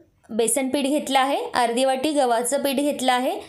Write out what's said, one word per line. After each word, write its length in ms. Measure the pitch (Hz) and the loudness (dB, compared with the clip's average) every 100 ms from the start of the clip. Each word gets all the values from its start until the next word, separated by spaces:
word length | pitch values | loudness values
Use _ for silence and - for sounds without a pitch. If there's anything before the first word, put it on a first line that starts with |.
| _ _ - | _ _ -8
बेसन 400 | 226 226 277 262 | -2 0 0 0
पीठ 160 | 294 269 | 0 0
घेतलं 340 | 302 - 269 | 0 0 0
आहे, 180 | 269 330 494 | 2 0 -2
अर्धी 300 | - 233 233 262 | -2 0 2 2
वाटी 260 | 262 311 | 2 0
गव्हाचं 500 | 294 254 226 240 277 | 2 2 2 0 0
पीठ 120 | 277 277 | 0 0
घेतलं 360 | 294 240 254 | 0 0 0
आहे, 260 | 247 269 415 | 0 0 -4